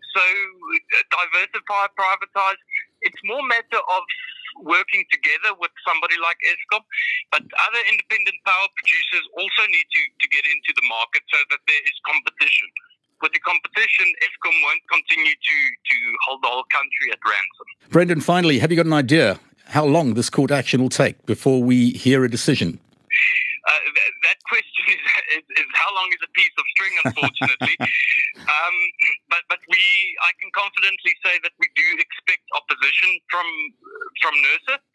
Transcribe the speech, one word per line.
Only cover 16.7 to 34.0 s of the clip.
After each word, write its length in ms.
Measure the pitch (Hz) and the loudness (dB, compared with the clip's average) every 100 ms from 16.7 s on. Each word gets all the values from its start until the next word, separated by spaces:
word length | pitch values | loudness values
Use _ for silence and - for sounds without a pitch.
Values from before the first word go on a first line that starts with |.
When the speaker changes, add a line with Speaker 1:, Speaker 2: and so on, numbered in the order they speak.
Speaker 1:
country 400 | 147 131 - 131 | -4 -2 -4 -4
at 80 | 110 | -4
ransom. 480 | 113 104 95 - - - _ | -2 -2 -4 -10 -20 -20 _
Speaker 2:
Brendan, 280 | 165 175 165 | 2 4 0
finally, 400 | 135 175 170 135 | 2 2 4 4
have 120 | 147 | 2
you 40 | 170 | 2
got 120 | 160 | 4
an 80 | 151 | 2
idea 440 | 131 156 120 92 _ _ - | 4 4 4 2 _ _ -2
how 160 | 143 | 0
long 300 | 151 151 147 | 4 4 4
this 160 | 113 120 | 0 0
court 200 | - 135 | 0 2
action 300 | 143 123 123 | 2 2 2
will 120 | 127 | 2
take 280 | - 139 - - | 2 2 0 -4
before 360 | 110 - 131 | 0 2 2
we 300 | 123 123 123 | 4 6 4
hear 320 | 120 131 135 | 2 2 4
a 60 | 127 | 2
decision? 500 | 120 - 147 90 - _ _ _ - - - - - - | 0 0 2 0 -4 _ _ _ 0 2 0 -2 -4 -2
Speaker 1:
Uh, 160 | 151 | 0
th-, 340 | - - - - | 0 0 0 0
that 160 | 156 196 - | -2 -2 -2
question 380 | 233 - - - | -4 -2 -4 0
is, 60 | - - - - 156 | 0 0 -2 0 -4
is, 40 | - - | -2 -4
is 100 | 151 | -2
how 160 | - 165 196 | 0 0 -2
long 100 | 180 | -4
is 100 | 175 | -4
a 80 | 165 - | -4 0
piece 180 | 196 - | 0 0
of 80 | 139 | -2
string, 200 | - 190 180 | -2 0 0
unfortunately. 720 | 147 - 139 - 131 131 127 165 | -2 0 -4 -2 -2 0 0 -2
Speaker 2:
<laughs> 80 | 127 - - - - - | -2 0 0 0 -2 -4
Speaker 1:
Um, 400 | - 151 170 180 - - - - _ | -2 0 0 -2 -4 0 -2 -2 _
but, 160 | 170 - | -4 -2
but 100 | 175 - | -8 -2
we, 140 | 185 190 196 190 170 | 2 4 2 0 0
I 100 | 170 180 | -2 -2
can 160 | 185 | -6
confidently 640 | 196 202 - 196 190 180 175 | -4 -4 0 0 0 -2 -2
say 160 | 190 180 | 0 0
that 160 | 170 _ | -2 _
we 100 | - | -2
do 160 | - - 160 | 2 0 0
expect 480 | - - - - - | -4 -4 -4 -4 -4
opposition 640 | 143 - 143 135 139 139 143 _ | -8 -4 -2 0 2 0 -2 _
from, 160 | 175 170 160 151 _ - - | -4 -4 -6 -10 _ -20 -16